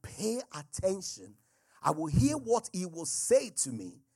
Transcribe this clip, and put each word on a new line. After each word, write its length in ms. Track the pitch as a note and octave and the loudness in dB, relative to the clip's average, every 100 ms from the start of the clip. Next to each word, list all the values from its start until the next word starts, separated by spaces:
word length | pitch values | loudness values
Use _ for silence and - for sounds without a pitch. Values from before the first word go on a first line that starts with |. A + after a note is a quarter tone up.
pay 400 | - - G#3+ A#3+ - | -18 -6 -4 -4 -6
attention. 840 | D3+ D3 - F#3+ F#3+ F#3 - F#2+ G#2 _ _ _ _ | -12 -12 -2 0 0 -6 -12 -16 -20 _ _ _ _
I 100 | C#3 | -2
will 140 | D3+ D#4+ | 0 2
hear 300 | D3+ C#4 D4+ | 4 4 2
what 320 | A3+ A#3 - | 2 2 2
he 120 | F#3 | -6
will 220 | F3+ E3 D#3+ | -6 -6 -6
say 440 | - - B3+ A#2+ | -4 4 4 4
to 200 | - C#3 | -4 -4
me, 320 | A2+ F#2 - _ | -4 -8 -12 _